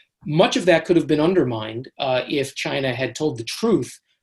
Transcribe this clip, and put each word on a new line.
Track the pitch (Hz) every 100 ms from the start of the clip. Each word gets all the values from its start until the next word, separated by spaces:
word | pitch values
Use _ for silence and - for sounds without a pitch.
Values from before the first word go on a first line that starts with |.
| _ _ -
Much | 151 240 247
of | 180
that | 160 175
could | 170
have | 139
been | 151
undermined, | 165 185 127 113 110 113 131 -
uh, | 135 127 -
if | 151 135 -
China | 160 139 135 120
had | 123 -
told | 151 117
the |
truth | 117 - 233 165 123 - _ _